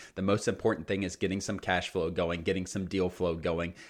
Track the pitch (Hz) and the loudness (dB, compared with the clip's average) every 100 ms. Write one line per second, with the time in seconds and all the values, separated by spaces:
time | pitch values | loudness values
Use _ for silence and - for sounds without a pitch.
0 | - - 95 107 - 95 110 80 - 98 | -12 -2 2 2 2 2 2 2 0 0
1 | 92 - 95 98 - 98 - 90 - 92 | 0 0 0 0 -2 -4 0 0 0 0
2 | 82 85 85 85 85 92 90 98 90 98 | 0 0 0 0 0 0 -2 -4 -2 2
3 | 90 - 87 82 85 82 87 - - | 0 2 0 0 0 0 -2 -6 -12